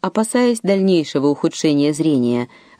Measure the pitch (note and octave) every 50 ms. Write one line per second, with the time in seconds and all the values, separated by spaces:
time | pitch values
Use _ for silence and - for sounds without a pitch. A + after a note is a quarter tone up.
0 | - F#3+ - G#3+ A3 A3+ - B3 B3 A#3+ A#3+ A3 - F3+ G3 G3 F#3+ F#3+ F#3 E3+
1 | D3+ - - D3+ C3+ C#3+ C#3+ - - E3 - - - D#3+ D3 C#3+ C#3+ D3 D3+ C#3+
2 | D#3+ D#3+ D3+ C3 B2 A#2+ A#2+ A#2+ A#2+ A#2+ - - - _ - _